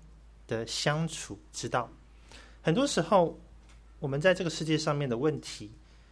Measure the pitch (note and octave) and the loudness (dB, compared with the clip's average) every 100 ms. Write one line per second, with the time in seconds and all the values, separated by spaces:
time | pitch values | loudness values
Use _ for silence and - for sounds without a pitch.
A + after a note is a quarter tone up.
0 | - - - - - A2+ A2+ - D3 D3+ | -20 -20 -20 -20 -6 -6 -4 -2 0 0
1 | D#3+ - - G2+ - - A#2+ C3 A#2 - | -2 -6 -10 -14 -12 -10 -4 -4 -4 -12
2 | - - - - - - E3 F#3 C#4 - | -20 -20 -20 -20 -20 -4 0 2 2 0
3 | D#3 G3 E3 - - - - - - - | 4 4 4 -2 -16 -20 -20 -20 -20 -10
4 | C#3+ C#3 F#3 F3 E3+ - D#3+ D3+ D#3 C#3+ | -4 2 4 4 0 -2 0 0 2 0
5 | C#3 A#2 D#3 C#3 - - G#2+ - - - | 0 0 0 -2 -8 -12 -14 -16 -20 -20
6 | - | -20